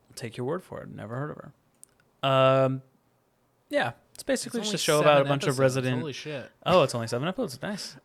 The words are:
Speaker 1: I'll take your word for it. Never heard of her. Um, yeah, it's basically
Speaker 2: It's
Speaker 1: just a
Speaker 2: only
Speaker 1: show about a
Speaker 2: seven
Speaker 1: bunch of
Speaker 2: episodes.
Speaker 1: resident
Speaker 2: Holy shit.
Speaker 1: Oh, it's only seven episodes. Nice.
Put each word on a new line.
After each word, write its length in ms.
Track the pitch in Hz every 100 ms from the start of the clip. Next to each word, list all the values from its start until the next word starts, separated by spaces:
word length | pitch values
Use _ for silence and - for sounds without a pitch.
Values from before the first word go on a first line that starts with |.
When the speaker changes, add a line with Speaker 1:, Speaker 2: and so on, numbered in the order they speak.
| _
Speaker 1:
I'll 60 | -
take 220 | 113 117
your 80 | 123
word 180 | 175
for 180 | - -
it. 120 | -
Never 220 | 110 104 120
heard 160 | 147
of 60 | -
her. 140 | - - _ _ - _ _ _ 135
Um, 520 | 135 131 135 131 131 - _ _ _ _ _ _ _ -
yeah, 240 | 285 131 - _
it's 100 | -
basically 360 | - 262 226 233
Speaker 2:
It's 100 | 214
Speaker 1:
just 160 | 196 -
a 40 |
Speaker 2:
only 60 | 151
Speaker 1:
show 100 | 151
about 60 | 143
a 40 |
Speaker 2:
seven 80 | 139
Speaker 1:
bunch 140 | 139
of 40 | 139
Speaker 2:
episodes. 100 | 131
Speaker 1:
resident 400 | 135 131 127 127
Speaker 2:
Holy 120 | 127
shit. 380 | 127 151 143 107 _ -
Speaker 1:
Oh, 180 | 180
it's 100 | 135
only 140 | 120 113
seven 200 | 120 156
episodes. 320 | 185 202 123
Nice. 340 | 165 208 - -